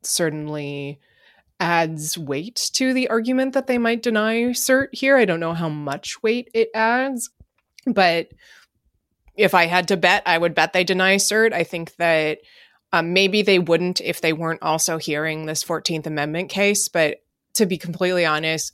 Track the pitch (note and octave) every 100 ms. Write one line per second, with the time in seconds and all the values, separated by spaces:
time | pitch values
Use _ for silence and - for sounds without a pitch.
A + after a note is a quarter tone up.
0 | - - D#3+ D3+ D3+ D3+ C#3+ C#3+ C#3+ C#3
1 | _ _ _ _ _ - F3 E3+ E3 D#3
2 | D3+ F3 C#3+ C#3 G3 - - - C4 B3+
3 | B3 A3+ A3+ B3+ C4 C4 C4 B3 A#3 A#3
4 | A#3+ G#3+ A3 A3+ A#3+ A#3+ - C4 C4+ -
5 | C4 C#4 G3+ E3+ E3 E3 E3 D3+ C#3+ D3
6 | - - A3 A#3+ B3 A3+ A3+ A3 A3 B3
7 | C4+ B3 - _ _ _ _ _ C4+ G3+
8 | F3+ E3+ - _ - - _ _ _ _
9 | _ _ _ - G3+ F#3 E3+ F3+ F3 F#3+
10 | F3+ G3+ - E3 E3+ D#3+ D#3+ F#3 F3+ F#3
11 | F#3+ G3 - G#3+ A3+ F3 E3 E3+ E3 -
12 | E3+ D#3+ D#3 D3 _ - - _ - F3
13 | E3 F3+ F#3+ G#3 G3+ F#3 E3+ E3 F3+ F3+
14 | D3+ F3 E3 D#3 E3 D#3+ D3+ D#3+ - D#3+
15 | D3+ D3 D#3+ D#3 D#3 D#3 - E3 - D#3+
16 | D#3 D3+ D3+ D#3+ F#3+ F#3+ G3+ G3+ - E3+
17 | D3+ - _ _ _ - G3 F3+ E3+ D#3+
18 | F3+ F3+ E3 D#3 D#3+ D#3+ -